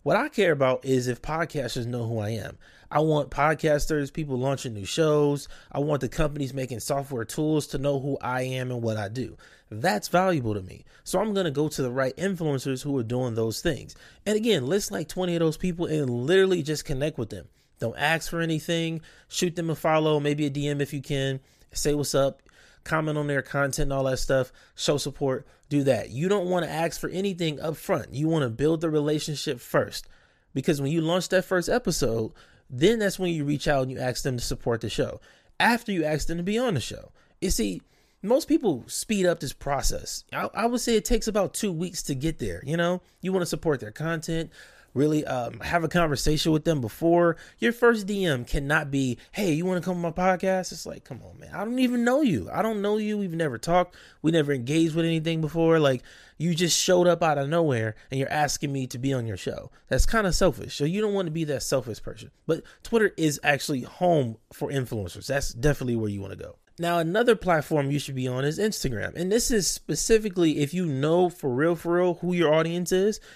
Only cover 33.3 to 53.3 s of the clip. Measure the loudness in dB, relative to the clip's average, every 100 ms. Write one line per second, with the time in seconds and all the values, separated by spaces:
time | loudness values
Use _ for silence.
33.3 | -2 -2 -2 0 2 0 -2 -4 -2 -2
34.3 | -4 -4 -4 -2 -2 -2 -2 -4 -6 -16
35.3 | _ _ 0 2 2 0 -2 0 0 -2
36.3 | -4 -2 -2 0 -2 -4 -10 -16 _ _
37.3 | _ -2 0 -2 -4 -12 _ _ _ 2
38.3 | 2 4 2 2 -2 -4 -8 -2 0 2
39.3 | 0 -4 -8 -4 0 0 -2 -4 -10 -8
40.3 | -6 -6 -2 0 0 2 2 4 0 2
41.3 | 0 0 -2 -2 -2 -4 -6 -6 -4 -4
42.3 | -4 -4 -6 -4 0 0 0 -6 _ -2
43.3 | 0 0 -2 0 -2 -4 -6 -4 -4 -4
44.3 | -4 -6 -10 -20 -20 _ 0 2 2 0
45.3 | -4 -6 -8 -2 0 2 2 2 2 2
46.3 | 2 2 2 2 0 -2 0 2 4 4
47.3 | 2 -6 -2 -2 4 4 4 0 0 0
48.3 | 0 0 -2 0 0 0 0 0 -2 -8
49.3 | -4 0 0 0 -2 -2 -2 -4 0 2
50.3 | 2 2 0 -2 -8 -12 -14 -14 -16 -16
51.3 | -18 -12 -8 -4 2 2 4 4 4 4
52.3 | 2 0 -2 0 0 0 0 0 -2 -2